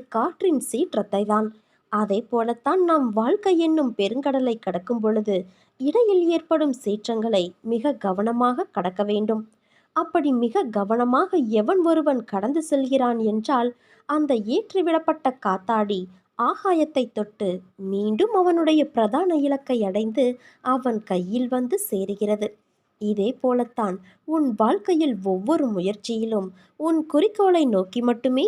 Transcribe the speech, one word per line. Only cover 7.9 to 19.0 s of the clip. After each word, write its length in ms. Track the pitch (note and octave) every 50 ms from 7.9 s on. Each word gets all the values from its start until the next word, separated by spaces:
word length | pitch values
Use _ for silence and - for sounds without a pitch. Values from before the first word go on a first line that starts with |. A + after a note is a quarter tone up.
| C#4
கவனமாக 720 | - - G3 F#3 F#3+ G#3 A3+ A#3+ A#3+ B3 B3 B3 C#4 F#4 -
கடக்க 340 | - G3 F3+ F#3 F#3 - G3+
வேண்டும். 400 | G#3 G#3 G#3 G#3+ G#3+ A3 A3 A3 - _ _ _ _ _ _ _ _ _
அப்படி 360 | D#4 E4+ E4+ - F4 C#4+ D4 B3+
மிக 280 | A#3 A#3+ A3+ A3+ G4+ F4+ A#3+
கவனமாக 720 | G#3 G3+ G3+ G3 A3+ A#3+ B3 B3 B3 C#4 F#4 F#4 F#4+ E4+ B3+ G#3+ A3
எவன் 300 | G#3+ G#3+ C4+ G4 F#4 E4
ஒருவன் 400 | E4 E4 D#4+ D4 D4+ C4+ A#3+ A3
கடந்து 380 | - - F#3+ G3+ A#3 C#4 E4 D#4
செல்கிறான் 580 | - D4 C#4 C4 B3+ C4+ C4 B3 A#3+ A#3+ A3+ A3
என்றால் 480 | G#3+ G#3 A3 A3 - C#4+ A#3+ A#3+ B3 A#3+ _ _ _ _ _ _ -
அந்த 240 | D4 D4+ D4+ C#4 C4 A3 G3 G#3+
ஏற்றிவிடப்பட்ட 880 | C4+ G4+ A4 - - F#4+ E4 E4+ E4 D#4+ D#4+ - D#4 - - - C4 -
காத்தாடி 600 | - G#3 F#3 F#3+ - - A3+ G#3+ G#3 G3+ G#3 F#3 F#3 F#3 - _ _ _ _ -
ஆகாயத்தை 600 | A#3+ C#4+ G4+ - - G4 F4+ D#4+ D4+ D4+ - C4+ B3+
தொட்டு 460 | A3 - G#3+ G#3+ G#3 - - G#3 F#3 F3+ F#3 F#3 - _ - G3
மீண்டும் 480 | F#3+ G3 G3 G#3 G#3+ A3 G#3+ F#4+ A#4 A4+
அவனுடைய 460 | F#4+ F4+ F4+ E4+ E4+ D#4+ D#4 D#4 D4+ C#4
பிரதான 480 | D4+ - A#3